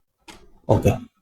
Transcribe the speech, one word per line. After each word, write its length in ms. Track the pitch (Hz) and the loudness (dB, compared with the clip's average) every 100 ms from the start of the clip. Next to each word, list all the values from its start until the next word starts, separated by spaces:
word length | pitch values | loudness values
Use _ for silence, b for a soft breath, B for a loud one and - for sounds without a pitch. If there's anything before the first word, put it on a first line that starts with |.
| _ _ - - - - - | _ _ -20 -20 -20 -18 -2
ওকে, 220 | 135 - - - _ | 0 2 -2 -8 _